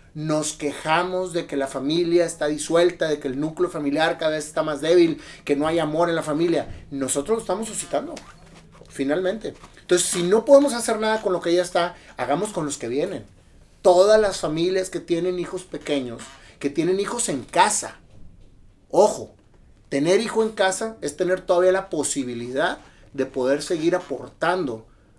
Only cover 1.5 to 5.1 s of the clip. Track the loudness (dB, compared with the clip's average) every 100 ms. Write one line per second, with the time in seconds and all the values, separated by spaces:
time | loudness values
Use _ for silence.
1.5 | -4 -4 -4 -2 0 2 2 2 -2 -4
2.5 | -2 0 2 2 2 -2 -2 -4 -4 -4
3.5 | -2 -2 -2 -2 2 0 0 -2 -2 -4
4.5 | -4 -2 -2 4 6 6